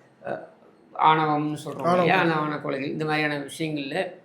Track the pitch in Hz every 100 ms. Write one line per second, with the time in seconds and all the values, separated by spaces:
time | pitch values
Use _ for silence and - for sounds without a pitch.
0 | _ _ - 139 - - - _ _ -
1 | 156 160 156 147 151 147 147 - 156 180
2 | 170 185 170 160 151 147 147 139 139 156
3 | 156 151 151 147 139 - 160 151 135 160
4 | 180 -